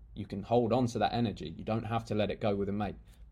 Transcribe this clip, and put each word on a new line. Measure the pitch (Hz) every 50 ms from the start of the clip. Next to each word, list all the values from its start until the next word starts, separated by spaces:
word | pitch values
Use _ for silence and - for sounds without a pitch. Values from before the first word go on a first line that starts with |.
| - - -
You | - 98
can | - 101 98 92
hold | - 117 123 120 107 113
on | 127 127 117
to | - 110
that | 104 - -
energy. | 117 120 104 90 - - 76 82
You | - -
don't | - 107 113 -
have | 107 117 113 -
to | - 107
let | 107 104 101
it | 101 -
go | - 107 101
with | 101 98 98
a | 101
mate. | 104 104 95 85 - - - - - - -